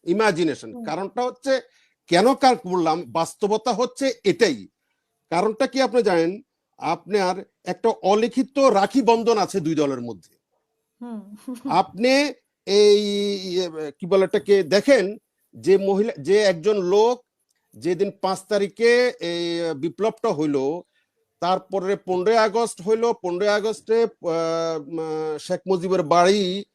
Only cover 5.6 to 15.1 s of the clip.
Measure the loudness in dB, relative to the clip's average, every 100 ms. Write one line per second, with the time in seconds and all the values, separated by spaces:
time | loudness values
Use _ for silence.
5.6 | -2 0 0 2 2 2 0 -4 _ _
6.6 | _ _ -6 -6 -2 -2 0 -4 -10 _
7.6 | -10 -2 -2 0 2 2 2 -2 -2 2
8.6 | 4 4 2 2 4 4 2 2 0 -2
9.6 | -2 0 0 -2 -8 -12 _ _ _ _
10.6 | _ _ _ _ -14 -14 -16 -18 -14 -12
11.6 | -2 0 0 -2 2 2 0 -6 _ _
12.6 | 0 4 6 6 2 -2 -2 -4 -4 -4
13.6 | -4 -8 -12 -10 0 2 2 -2 2 2
14.6 | 4 0 4 2 2